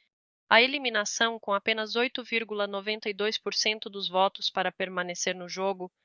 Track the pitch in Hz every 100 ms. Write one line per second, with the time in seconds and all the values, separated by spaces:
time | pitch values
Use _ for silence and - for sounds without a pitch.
0 | _ _ _ _ _ 220 254 285 254 220
1 | 208 - 233 226 - 202 226 220 214 220
2 | 247 - 226 226 220 208 202 196 202 214
3 | 226 196 208 220 - - 214 220 214 196
4 | 180 185 190 - - - 185 - 190 185
5 | 180 175 190 185 175 180 190 185 180 _